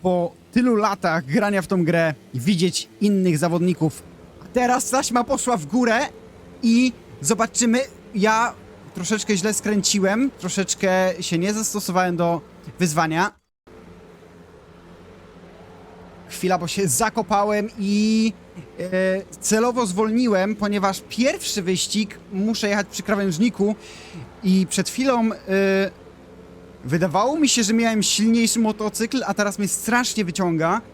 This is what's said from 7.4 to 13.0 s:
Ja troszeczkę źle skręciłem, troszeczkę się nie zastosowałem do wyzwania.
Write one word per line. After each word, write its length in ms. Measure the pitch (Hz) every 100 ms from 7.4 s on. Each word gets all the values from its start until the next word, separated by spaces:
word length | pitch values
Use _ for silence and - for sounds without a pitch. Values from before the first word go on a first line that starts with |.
| 226 - 247 233 269 - - 208
Ja 380 | 208 220 233 - - - - -
troszeczkę 420 | 175 214 - 202
źle 160 | 208
skręciłem, 760 | 208 208 208 185 208 190 208 269 -
troszeczkę 760 | 185 196 190 - 196 185 185 175
się 180 | 180 170
nie 160 | 185
zastosowałem 640 | 208 214 208 - 180 185 175
do 240 | 170 170 - - - -
wyzwania. 520 | 175 151